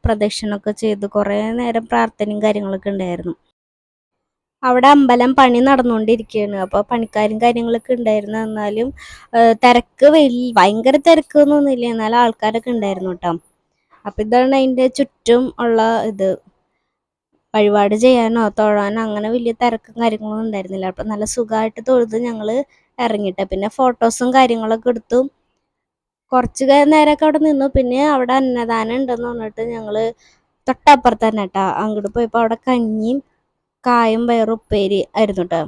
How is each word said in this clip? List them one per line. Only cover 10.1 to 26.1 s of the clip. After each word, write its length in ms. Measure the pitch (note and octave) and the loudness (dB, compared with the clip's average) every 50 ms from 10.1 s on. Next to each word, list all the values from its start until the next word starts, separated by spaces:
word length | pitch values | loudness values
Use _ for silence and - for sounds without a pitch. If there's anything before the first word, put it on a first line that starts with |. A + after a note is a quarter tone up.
വൽ-, 420 | D4+ D#4+ D4+ C4+ A#3+ B3 B3 B3 A#3 | 6 6 4 4 2 -2 -6 -2 2
ഭയങ്കര 420 | G#3+ F3+ F#3+ G#3 A3+ A3+ B3+ C4+ D4 C#4 | 4 4 4 2 2 0 2 2 2 4
തിരക്കൊന്നുമില്ല. 840 | E4+ E4 D#4+ D#4 _ - D4 D4 C#4+ D4 D4 C#4+ C#4 C4+ B3 A#3+ A#3+ | 4 4 4 2 _ 2 2 4 4 4 2 2 0 0 -2 -2 -4
എന്നാലും 300 | A#3 A3+ A3 G#3+ A3+ A#3+ | -4 -4 -2 0 2 2
ആൾക്കാരൊക്കെ 520 | B3 A#3 A3+ _ - G#3+ A3 A3+ A3 B3+ | 2 2 0 _ -4 -4 -4 -4 -6 -4
ഉണ്ടായിരുന്നു 440 | A#3+ A3+ G#3 G3 G3 F#3 F#3 F#3 F3+ | -4 -4 -2 -4 -4 -4 -6 -8 -8
ട്ടോ. 180 | F3 - F3 E3 E3 _ _ _ _ _ _ _ _ _ _ _ _ _ | -6 -4 -6 -6 -6 _ _ _ _ _ _ _ _ _ _ _ _ _
അപ്പൊ 140 | G#3 - - | -14 -8 -8
ഇതാണ് 340 | G#3 G#3+ A#3 B3 B3+ C4 C4+ | -4 0 2 2 2 4 2
അതിന്റെ 320 | C4+ C4 C4 B3+ B3 B3+ B3+ | 2 0 0 0 0 0 0
ചുറ്റും 540 | B3+ - C#4 - _ _ _ - A#3 A#3+ C4 B3+ - - | 0 -2 -4 -4 _ _ _ 2 2 2 2 -2 -6 -4
ഉള്ള 200 | A#3+ A#3 A3+ A3 A3 A3+ A#3 A3+ - | -2 0 0 2 2 0 0 -2 -4
ഇത്. 240 | A3 G#3+ G3 G3 F#3+ F#3 - _ _ _ _ _ _ _ _ _ _ _ _ _ _ _ _ _ _ _ _ _ _ - | -6 -6 -4 -2 -2 -2 -4 _ _ _ _ _ _ _ _ _ _ _ _ _ _ _ _ _ _ _ _ _ _ -2
വഴിപാട് 400 | G#3+ G#3 G#3 G3+ G#3 G3+ G3+ G#3 | 0 2 2 2 2 2 2 0
ചെയ്യാനോ 460 | G#3+ A3+ B3+ C4 A#3+ A3+ A3 A3+ A#3 A3+ G#3 | 2 4 4 4 4 2 0 0 0 -2 -2
തൊഴാനോ 500 | G3+ - G#3+ G#3+ G#3 G#3 G3+ G3+ G#3 A3+ | 0 0 0 0 2 0 -2 -2 -4 -4
അങ്ങനെ 280 | A3+ A3 G#3 G#3 G#3 G#3+ | -6 -4 -6 -6 -4 -4
വലിയ 220 | A#3 B3 A#3+ A#3 A3+ | -4 -4 -4 -4 -4
തിരക്കും 420 | _ B3 A#3+ A3+ A3+ _ _ A3 | _ -2 -2 -2 -4 _ _ -6
കാര്യങ്ങളൊന്നും 480 | A#3 A#3 A#3 G#3+ G#3+ G#3+ G#3+ G#3+ G#3+ A3 | -2 -2 -2 -2 -2 -8 -8 -8 -6 -6
ഉണ്ടായിരുന്നില്ല. 440 | A3+ G#3+ G3+ F#3+ F#3 F#3+ F#3+ F#3+ | -6 -6 -6 -8 -8 -8 -6 -6
അപ്പൊ 160 | F#3 F#3 - - | -6 -6 -8 -8
നല്ല 220 | G#3+ A3 G#3 G#3 | -8 -6 -6 -6
സുഖമായിട്ട് 560 | A3 - - A#3 G#3+ A3+ A3 A3 A3 A3 - A3 | -6 -4 -6 -4 -2 -2 -2 -2 -4 -6 -8 -2
തൊഴുത് 340 | - C4 B3+ A#3 A3 A3 A3+ | 0 2 2 2 0 -2 -4
ഞങ്ങള് 380 | A#3+ A#3+ A#3 A3 G#3+ G#3+ A3+ B3+ C#4+ _ _ _ _ _ _ - | -4 -4 -6 -6 -6 -4 -4 -4 -4 _ _ _ _ _ _ -6
ഇറങ്ങിട്ടെ. 460 | B3 A#3 A3 G#3 G#3 G3 F#3 - G3 | -4 -4 -2 -2 -4 -4 -4 -4 -6
പിന്നെ 240 | F#3+ - F#3+ G3 G#3+ | -6 -4 -6 -6 -6
ഫോട്ടോസും 580 | - - C4 B3+ A#3+ _ - A3+ A3+ - B3 B3 B3 | -2 0 0 0 0 _ -2 -2 0 0 -4 0 4
കാര്യങ്ങളൊക്കെ 580 | C4+ C4 B3 A#3 A3+ A3 A3 A3+ A3+ A3 B3 | 4 4 4 2 -2 -2 -4 -4 -2 -2 -4
എടുത്തു. 280 | B3 A#3 - _ A#3 B3 C4 C#4 _ _ _ _ _ _ _ _ _ _ _ _ _ _ _ _ | -4 -4 -4 _ 0 0 0 0 _ _ _ _ _ _ _ _ _ _ _ _ _ _ _ _